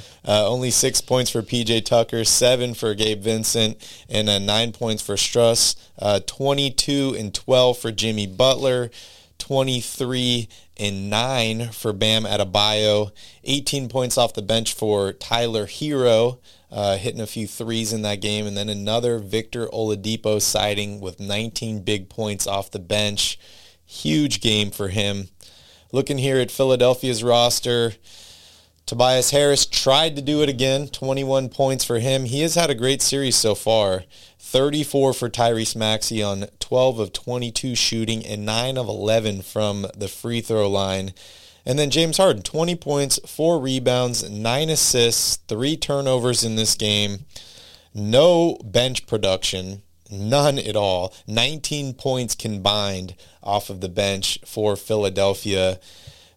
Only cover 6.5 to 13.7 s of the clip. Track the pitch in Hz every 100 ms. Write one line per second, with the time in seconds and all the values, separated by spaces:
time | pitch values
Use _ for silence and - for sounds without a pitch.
6.5 | 139 139 - - 139 135 113 104 - -
7.5 | 127 127 120 117 104 110 107 101 92 131
8.5 | 123 135 123 117 - - - _ - -
9.5 | 135 131 127 - - 123 127 123 120 107
10.5 | - - - 101 98 98 107 127 131 113
11.5 | 110 117 104 113 95 107 110 101 104 95
12.5 | 101 107 107 107 104 104 - - - 135
13.5 | 139 -